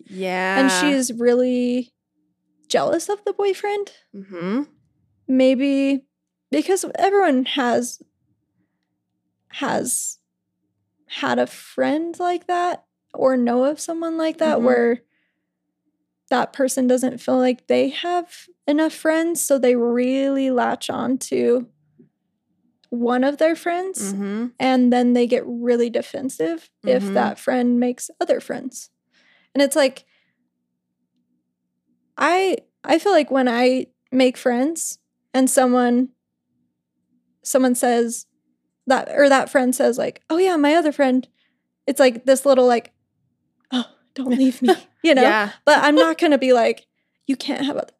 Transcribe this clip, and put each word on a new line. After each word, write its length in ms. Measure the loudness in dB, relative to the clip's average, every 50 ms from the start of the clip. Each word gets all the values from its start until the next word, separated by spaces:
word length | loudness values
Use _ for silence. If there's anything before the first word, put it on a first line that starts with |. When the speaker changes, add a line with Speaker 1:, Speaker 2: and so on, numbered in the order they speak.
| -20
Speaker 1:
Yeah. 540 | -16 -10 -8 -6 -4 -4 -2 -2 0 0 2
Speaker 2:
And 100 | 2 2
she's 420 | 2 2 0 0 0 0 -2 -4
really 800 | -4 0 2 2 2 2 2 0 0 -2 -2 -2 -2 -4 -6 -8 _ _ _ _ _ _ _ _ _ _ _ _ _ _ _ _
jealous 400 | -2 0 0 0 -2 -2 -2 -6
of 160 | -8 -6 _
the 80 | -6
boyfriend. 600 | -4 -2 -2 -2 -2 -4 -6 -6 -6 -6 -8 -10 -14 _ _ _ -20
Speaker 1:
Mm-hmm. 480 | -20 -18 -16 -12 -8 -6 -4 -4 -4 -4 -6 _ _ _ _ _ _ _ _ _ _ _ -2
Speaker 2:
Maybe 760 | 2 2 4 4 2 2 0 0 0 0 0 0 -2 -4 -6 _ _ _ _ _ _ _ _ _
because 340 | -4 -2 0 0 -2 -2 -2 -8 -4 -2
everyone 460 | 0 2 2 2 2 2 2 0 0
has, 560 | -2 -4 -2 -2 0 0 -2 -2 -6 -10 -16 _ _ _ _ _ _ _ _ _ _ _ _ _ _ _ _ _ _ _ _ _ _ _ _ _ _ _ _ _ _
has 680 | -12 -8 -6 -4 -4 -4 -4 -4 -6 -6 -8 -10 -12 -14 _ _ _ _ _ _ _ _ _ _ _ _ _ _ _ _ _
had 320 | _ -10 -6 -4 -2 -2 -2
a 80 | -2
friend 720 | -4 -6 -16 -20 -12 -6 -4 -2 -2 -2 -2 -4 -6 -6 -4
like 280 | -4 -4 -4 -4 -4 -4
that 360 | -4 -2 -2 -4 -6 -8 _ _ _ _ _ _
or 240 | -6 0 0 2 2
know 280 | 2 0 0 0 0 0
of 140 | 0 -2 -4
someone 360 | -8 -8 -8 -6 -6 -6 -4
like 220 | -4 -4 -4 -2 0
that 180 | 0 0 0 2
Speaker 1:
Mm-hmm. 80 | 2
Speaker 2:
where 360 | 2 2 2 2 0 -2 -4 -8 _ _ _ _ _ _ _ _ _ _ _ _ _ _ _ _ _ _ _ _ _ _ _ _ _
that 220 | -2 -2 -2 -4
person 340 | -2 -2 -2 -2 0 0 0 2
doesn't 300 | 2 2 0 -4 -4 -6
feel 200 | -4 -2 0 2
like 280 | 2 0 0 -2 _ -2
they 220 | 0 0 0 0
have 580 | -2 -6 -6 -4 -4 -4 -4 -6 -16 -20 -20 _ _ _ _
enough 260 | -2 0 0 0 -2
friends, 520 | -2 -2 -2 0 0 0 0 -2 -2 -4 0
so 140 | 0 0 2
they 180 | 4 2 2
really 720 | 2 0 0 0 0 0 0 0 0 0 0 0 0 0 0
latch 380 | 0 0 0 -2 -2 -4 -6 -8
on 280 | -6 -4 -4 -4 -4 -4
to 500 | -4 -4 -2 0 2 2 0 0 -2 -8 _ _ _ _ _ _ -20 _ _ _ _ _ _ _ _ _ _ _ _ _ _ _ _ _
one 340 | -6 -2 -2 0 0 2
of 140 | 0 0 0 0
their 160 | 0 0 0
friends, 580 | -2 -4 -4 -4 -4 -6 -6 -8 -8 -8 -6
Speaker 1:
Mm-hmm. 340 | -6 -6 -6 -6 -6 -6 -6 -8 -6 -4
Speaker 2:
and 340 | -2 0 2 4 4 4
then 200 | 4 2 2 2
they 140 | 2 2 2 0
get 160 | 0 -2 -2
really 440 | -6 -10 -4 -2 0 0 0 0 -2
defensive 800 | -2 -6 -6 -6 -10 -10 -10 -10 -6 -4 -4 -4 -4 -8 -12 _ _ _ -2
if 180 | 0 0 0 0
Speaker 1:
Mm-hmm. 100 | -2 -2
Speaker 2:
that 240 | -2 -2 -2 -4 -6
friend 400 | -6 -4 -2 0 0 0 0 0
makes 320 | 0 -2 -4 -6 -12 -16 -10 _
other 200 | -2 -2 -2 -2
friends. 500 | -2 -8 -10 -10 -10 -12 -14 -16 -20 -20 _ _ _ _ _ _ _ _ _ _ _ _ _
And 80 | 0
it's 140 | 0 0 2
like, 280 | 0 0 0 -2 -6 _ _ _ _ _ _ _ _ _ _ _ _ _ _ _ _ _ _ _ _ _ _ _ _ _ _ _ _ _ _ _ _ _ _ _ _ _ _ _ _ _ _ _
I, 420 | -2 0 0 0 0 0 0 -2 -4 -8 _ _ _ -2
I 140 | 0 0 0
feel 140 | 2 2
like 180 | 2 2 2 2
when 180 | 0 0 0 0
I 400 | 0 2 2 2 2 0 -4 -8 _ _ _ _
make 240 | 0 2 2 2 0
friends 640 | 0 -2 -2 0 0 -2 -2 -4 -6 -8 -10 -10 -14 _ _ _ _ _ _
and 180 | 0 2 2 2
someone, 600 | 4 2 2 4 2 2 2 2 2 0 0 -2 -6 _ _ _ _ _ _ _ _ _ _ _ _ _ _ _ _ _ _ _ _ _ _ _ _ _
someone 320 | _ -2 0 0 2 2 0
says 520 | 0 0 0 2 0 0 -2 -6 -10 -14 _ _ _ _ _ _ _ _ _ _ _ _
that, 220 | 0 0 0 0 -2 2
or 140 | 4 4 6
that 220 | 4 4 2 0
friend 240 | 0 0 0 0 0
says, 240 | 0 0 0 0 0
like, 240 | -4 -6 -8 -10 _ -4
"Oh 80 | 0 0
yeah, 180 | 2 2 2
my 180 | 2 2 2 2
other 180 | 2 2 0
friend," 340 | 0 2 2 2 2 0 -2 -4 _ _ _ _ _ _ _ _ _ _ _
it's 120 | -6 2 4
like 240 | 4 4 2 0 2
this 220 | 2 2 2 4
little, 200 | 4 4 4 4
like, 260 | 4 2 0 -2 -8 _ _ _ _ _ _ _ _ _ _ _ _ _ _ _ _
"Oh, 160 | -6 -6 -6 -6 _ _ _ _ _
don't 160 | -8 -4 -2 0 2
leave 240 | 2 0 0 2
me," 120 | 2 2 2 2 -2 _
Speaker 1:
<laughs> 140 | _ _
Speaker 2:
you 120 | 2 4 6
know? 80 | 6
Speaker 1:
Yeah. 280 | 6 4 4 2 0 -4 -8 -2 _
Speaker 2:
But 140 | 4 4 4
I'm 120 | 4 4 4
not 220 | 4 4 4 2 0
gonna 200 | 2 2 2 2
be 140 | 4 4
like, 340 | 4 4 4 0 -2 -4 _ _ _ _ _ _ _ _ _
"You 80 | -6 -6
can't 280 | -4 -4 -6 -6 -4 -4
have 120 | -4 -6
other 180 | -6 -8 -10 _